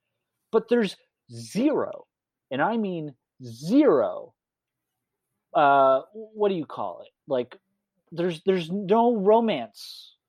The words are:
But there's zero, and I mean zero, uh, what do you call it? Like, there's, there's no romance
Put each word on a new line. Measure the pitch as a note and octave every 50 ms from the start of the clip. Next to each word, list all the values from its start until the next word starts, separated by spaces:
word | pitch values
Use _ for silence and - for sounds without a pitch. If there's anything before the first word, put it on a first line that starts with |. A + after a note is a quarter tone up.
| _ _ _ _ _ _ _ _ _ _
But | - A3+ A3
there's | - B3 A#3+ A3 F#3 - - _ _ _ _ _ _
zero, | A#2 A#2 A#2 A2+ - F#3 C4 D#4 C4 D#3+ G#2+ - - - - _ _ _ _ _ _ _ _ _
and | C3+ B2+
I | D3+ F#3+ A3+
mean | A#3 G#3+ F#3+ F3+ E3 D#3 D3 C3 _ _ _ _ _
zero, | B2+ A#2+ A2+ A#2 C#3 E3+ A#3 C#4+ D#4 B3 E3 C3 G#2+ F#2 F2+ - - - _ _ _ _ _ _ _ _ _ _ _ _ _ _ _ _ _ _ _ _ _ _ _ _ -
uh, | D#3+ D3 C#3 C#3 C#3 C3+ C3+ C3+ C3+ - - _
what | A3 A3 A3 A3 G#3+ G#3 G3+
do | G3
you | E3+ C#3+
call | - - C#3 G#2+ F#2+ F2 - -
it? | - _ _ _
Like, | - C#3 B2+ B2 - - - _ _ _ _ _ _ _ _ _ _
there's, | E3+ D#3+ E3+ F#3 E3 D#3 -
there's | F#3+ F#3+ F#3 E3 D#3+
no | F3+ G#3 G#3 F3 G#3 A3+ A#3 A#3+ B3
romance | G#3+ F#3 G3+ G#3+ A#3 A#3 A3 F3+ C3+ A#2 A2 _ - - - - - - - _ _ _